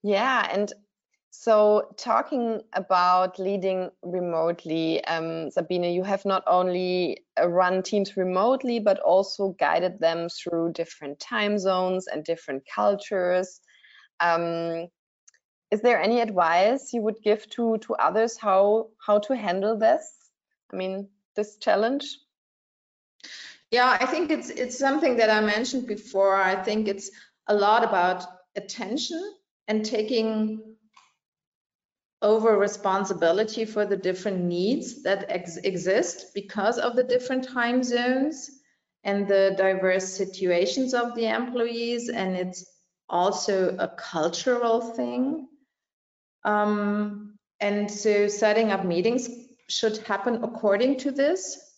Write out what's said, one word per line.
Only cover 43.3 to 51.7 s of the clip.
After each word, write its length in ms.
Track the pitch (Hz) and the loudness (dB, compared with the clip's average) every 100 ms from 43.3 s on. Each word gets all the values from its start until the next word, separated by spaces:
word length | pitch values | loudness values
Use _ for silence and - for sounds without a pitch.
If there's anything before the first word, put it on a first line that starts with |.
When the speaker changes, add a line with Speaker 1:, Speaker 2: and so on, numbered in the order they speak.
| 202 - 190 185 185 | 0 -2 0 0 -2
Speaker 2:
a 80 | - | -6
cultural 960 | - - 170 160 170 262 240 233 226 | -6 -8 -2 -2 -2 -2 0 2 0
thing. 640 | 233 233 240 247 269 311 - _ _ _ _ _ _ _ _ _ | 0 -6 -4 -2 -2 -4 -10 _ _ _ _ _ _ _ _ _
Um, 920 | 208 208 208 208 208 208 208 202 208 - _ _ | 0 0 2 0 0 -2 -4 -6 -16 -20 _ _
and 280 | 202 208 208 | -2 -2 -4
so 380 | - 220 208 208 | -2 2 2 2
setting 460 | 202 214 220 220 | 2 2 2 2
up 120 | 190 | 0
meetings 440 | 180 170 220 247 - - - _ - | 0 0 0 0 -4 -14 -20 _ -8
should 300 | - 220 214 | -2 -2 -2
happen 440 | - 208 247 226 | -4 -4 -2 -2
according 540 | 233 - 208 202 262 269 | -4 -2 2 2 2 0
to 140 | 285 | -2
this. 500 | 269 277 381 - - - | 0 0 0 -6 -14 -18